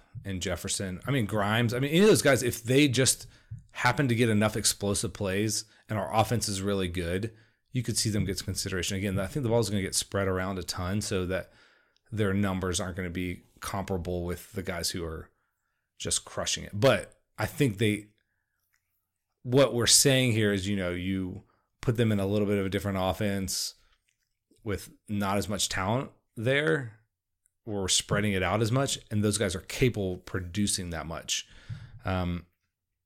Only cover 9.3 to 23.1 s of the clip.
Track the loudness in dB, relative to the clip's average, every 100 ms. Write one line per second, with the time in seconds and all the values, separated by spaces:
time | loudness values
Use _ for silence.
9.3 | -4 0 2 2 -2 -2 -4 -2 -2 -2
10.3 | -2 -4 -6 -6 -6 -4 -4 -2 -4 -2
11.3 | -4 -6 _ _ _ _ _ _ -2 0
12.3 | 2 0 0 -2 -2 -4 -6 -6 -4 -6
13.3 | -6 -14 _ -6 -4 -2 -4 -2 -4 -4
14.3 | -6 -8 -10 -6 -4 -4 -4 -6 -8 -14
15.3 | _ _ _ _ _ _ _ -4 -4 -6
16.3 | -6 -4 -4 -6 2 4 4 0 _ _
17.3 | -6 -6 2 0 4 2 2 -4 _ _
18.3 | _ _ _ _ _ _ _ _ _ _
19.3 | _ 2 6 6 4 4 6 6 4 4
20.3 | 2 2 2 0 -2 -2 -2 -2 -2 -4
21.3 | -8 -16 _ _ _ -4 0 2 2 0
22.3 | 0 2 0 0 -2 -2 0 0